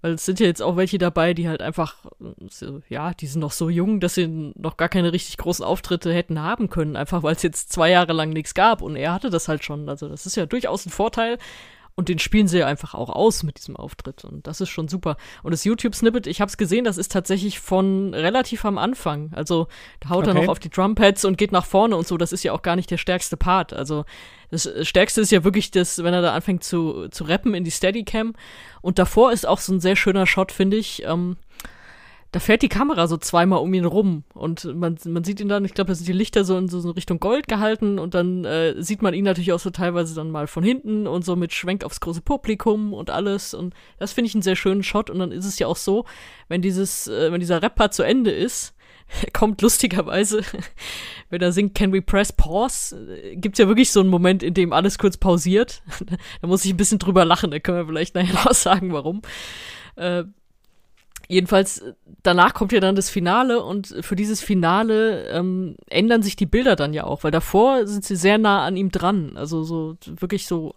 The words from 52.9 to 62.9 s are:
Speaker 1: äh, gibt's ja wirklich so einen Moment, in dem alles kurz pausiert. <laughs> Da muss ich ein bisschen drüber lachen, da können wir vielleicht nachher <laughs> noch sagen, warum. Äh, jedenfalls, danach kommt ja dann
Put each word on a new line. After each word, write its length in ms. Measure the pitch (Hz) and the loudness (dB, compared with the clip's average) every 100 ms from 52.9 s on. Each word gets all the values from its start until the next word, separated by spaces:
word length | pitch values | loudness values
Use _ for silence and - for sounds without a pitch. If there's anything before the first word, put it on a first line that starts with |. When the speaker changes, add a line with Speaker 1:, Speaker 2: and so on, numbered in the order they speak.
| - - | -12 -16
Speaker 1:
äh, 220 | 92 - - | -14 -14 -6
gibt's 220 | 202 196 | -4 4
ja 100 | 202 | 6
wirklich 240 | 220 254 | 8 6
so 80 | 208 | 6
einen 80 | 190 | 4
Moment, 340 | 180 180 190 | 4 4 2
in 120 | 156 | 2
dem 180 | 180 175 | 0 2
alles 240 | 156 190 - | 2 0 2
kurz 220 | 202 - | 0 2
pausiert. 640 | 190 175 175 196 254 - - - - | 2 2 4 2 0 -6 -14 -12 -8
<laughs> 320 | 170 - - | -10 -10 -10
Da 60 | 175 | -2
muss 180 | 180 | 0
ich 80 | 190 | 0
ein 40 | 180 | 0
bisschen 200 | 202 208 | 2 2
drüber 280 | 185 190 170 | 2 4 6
lachen, 240 | 175 196 | 4 2
da 80 | 151 | -2
können 180 | - 175 | -2 -2
wir 100 | 160 | -2
vielleicht 280 | 160 175 | -4 -2
nachher 180 | 208 180 | 0 0
<laughs> 100 | 190 262 | 2 4
noch 80 | |
sagen, 400 | 254 - 190 185 | 4 4 2 0
warum. 260 | 156 139 196 - - - - - - - - | -4 -4 -6 -8 -16 -14 -16 -16 -18 -20 -6
Äh, 280 | 180 175 175 202 _ _ _ _ _ _ _ - - | -2 -2 -4 -12 _ _ _ _ _ _ _ -20 0
jedenfalls, 540 | 185 180 196 196 - 113 - _ - | 2 6 4 4 -2 -12 -16 _ -2
danach 320 | - 180 175 | 2 8 6
kommt 180 | - 196 | 6 2
ja 80 | 226 | 4
dann 160 | 190 | 4